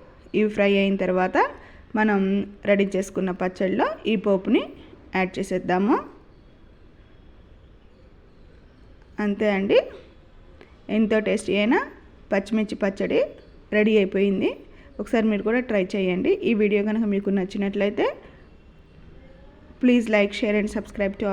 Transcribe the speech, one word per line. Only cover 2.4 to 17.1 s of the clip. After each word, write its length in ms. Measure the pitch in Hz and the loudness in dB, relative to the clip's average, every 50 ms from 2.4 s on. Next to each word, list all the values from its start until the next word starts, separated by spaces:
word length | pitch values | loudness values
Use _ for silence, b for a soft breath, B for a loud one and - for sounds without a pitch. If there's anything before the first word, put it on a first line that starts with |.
| - - - - - 202 | -2 -4 -10 -6 0 2
రెడీ 180 | 202 196 196 196 196 | 2 2 2 0 0
చేసుకున్న 340 | 185 190 - - 180 190 185 180 - | -2 -4 -2 -4 -4 -4 -4 -4 -4
పచ్చడిలో 460 | 185 185 180 - 202 185 - 247 480 587 640 - - - | -4 -4 -4 -2 -2 -2 0 0 0 -2 -2 -4 -2 -2
ఈ 40 | 226 190 - 208 | -2 0 2 2
పోపుని 360 | 196 185 190 208 240 403 587 - - B B B B B - - - | 0 0 2 2 0 0 0 -2 -12 B B B B B -14 -6 -4
యాడ్ 180 | 185 185 185 - - | -2 -2 -2 -4 -6
చేసేద్దాము. 560 | 196 - 185 185 - - 180 185 202 220 330 539 605 - - - - - - - - - - - - - - - - - - - - - - - - - - - - - - - - - - - - - - - - - - - - - - - - - - - - - - - - - - - - - - - 208 | -6 -4 -4 -4 -2 -2 0 0 2 2 2 0 0 -6 -16 -20 -20 -20 -20 -20 -20 -20 -20 -20 -20 -20 -20 -20 -20 -20 -20 -20 -20 -20 -20 -20 -20 -20 -20 -20 -20 -20 -20 -20 -20 -20 -20 -20 -20 -20 -20 -20 -20 -20 -20 -20 -20 -20 -20 -20 -20 -20 -20 -20 -20 -20 -20 -20 -20 -20 -20 -20 -20 -16 -8 -4 -4
అంతే 240 | 208 202 196 220 208 202 190 | -2 -2 0 0 0 0 0
అండి, 220 | 196 202 - 523 - - B B B B B B B - - - - - - - - - - - - - 196 220 | 2 2 2 2 2 0 B B B B B B B -20 -20 -20 -20 -20 -20 -20 -20 -20 -20 -18 -8 -4 0 0
ఎంతో 180 | 220 196 220 220 208 190 | 2 2 2 0 0 0
టేస్టీ 240 | 190 214 - - 190 202 | -2 -2 -2 -2 -2 0
అయిన 140 | 208 233 302 415 554 - - - - - - - - - | 2 2 0 0 -2 -4 -12 -20 -20 -20 -20 -16 -8 -4
పచ్చిమిర్చి 460 | 208 202 202 - 226 220 214 202 - - 208 | -4 -2 -2 -2 -2 -2 -2 -2 -4 -4 -4
పచ్చడి 360 | 196 196 - 190 175 185 - - - - - - - - - - - 208 214 | -4 -2 -2 -4 0 0 0 0 -2 -6 -14 -20 -20 -20 -20 -8 -2 0 2
రెడీ 160 | 214 226 214 214 | 4 4 4 4
అయిపోయింది. 500 | 190 196 202 190 202 202 190 196 - 427 554 - - B B B B B B - | 4 2 2 0 0 2 2 0 0 -2 -2 -4 -14 B B B B B B -12
ఒకసారి 240 | 208 - - 226 214 220 | -8 -2 0 0 2 2
మీరు 120 | 208 196 196 | 0 0 0
కూడా 120 | 214 233 254 247 247 | 0 0 -2 -2 0
ట్రై 140 | 214 196 185 190 | 0 -2 -2 -2
చేయండి. 380 | - 196 190 180 180 185 - 330 392 - - - | -2 -2 0 0 0 0 0 0 0 0 0 0
ఈ 40 | 233 202 | 2 2
వీడియో 200 | 214 202 208 202 202 | 2 2 2 0 0
కనుక 180 | 214 214 226 226 208 | 0 -2 -2 -2 0